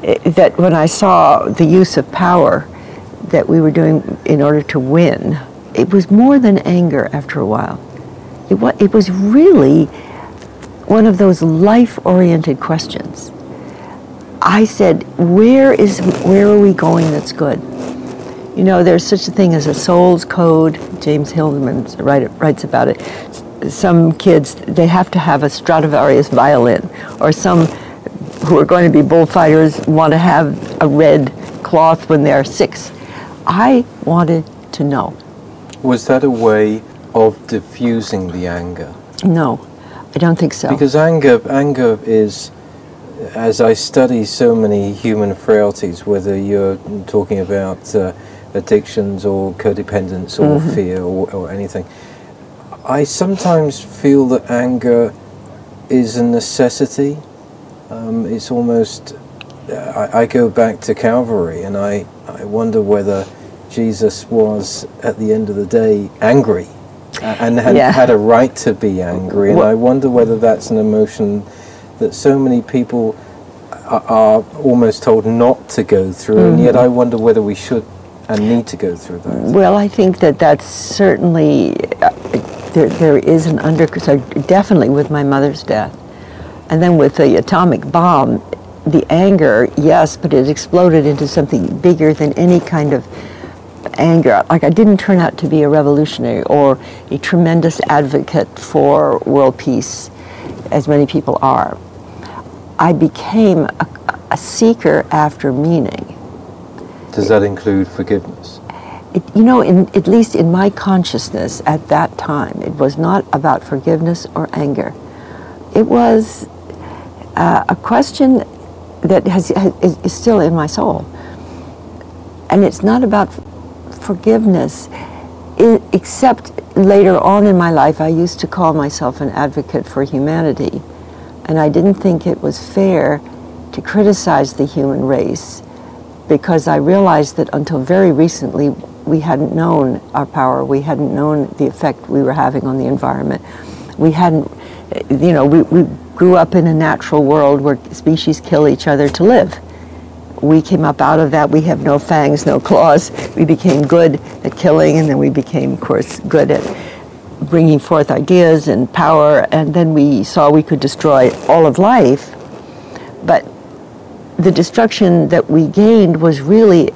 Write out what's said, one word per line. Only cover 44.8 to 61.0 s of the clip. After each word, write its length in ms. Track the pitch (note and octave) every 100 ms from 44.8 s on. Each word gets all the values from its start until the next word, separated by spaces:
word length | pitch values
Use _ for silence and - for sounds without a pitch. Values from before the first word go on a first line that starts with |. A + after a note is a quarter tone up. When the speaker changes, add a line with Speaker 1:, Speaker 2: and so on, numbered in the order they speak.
| G2+
Speaker 2:
human 420 | G2+ A2+ G#2+ G2+
frailties, 720 | F#2+ - G#2+ G#2 G2+ G2 E2+ -
whether 300 | G2+ F#2+ G2
you're 400 | G2 G2+ G2 F#2+ - G#2 F2+
talking 340 | G#2 G2 G2+
about, 540 | F2+ G2+ F#2+ F#2 -
uh, 180 | G#2+ F#2 F2+ - - -
addictions 680 | G2+ - G#2 - - G2+ G2
or 280 | G#2 G2 F#2+
codependence 840 | F2+ G#2+ G2+ G2 G#2 F#2 F#2 F2+ -
or 200 | D3 D3
Speaker 1:
Mm-hmm. 140 | D#3
Speaker 2:
fear 280 | - F#2 F#2
or, 280 | F2+ F#2 F#2+
or 180 | G2 E2+
anything, 340 | G2 G2 F#2+ F2 - - - - - - - - -
I 200 | - C3+
sometimes 800 | D3 - F#3 G3 F3+ E3 D3+ C3+
feel 440 | - - D3 C#3 C3
that 220 | B2 -
anger 600 | A#2+ B2 B2+ A#2+ A#2 A#2 - - - - - - - -
is 280 | B2+ A#2 A#2+
a 60 |
necessity. 920 | A#2+ A#2 - - B2 - C3+ - C#3+ D3+ - - - - - - -
Um, 360 | A#2 A2+ A2+ G#2+
it's 240 | A2+ -
almost, 640 | B2 A#2+ A#2 A2 - - - - - - - -
I, 520 | - C#2 - G#2 A2
I 60 | A#2
go 220 | B2+ A#2
back 320 | G2 A2+ G2
to 120 | -
Calvary 680 | G#2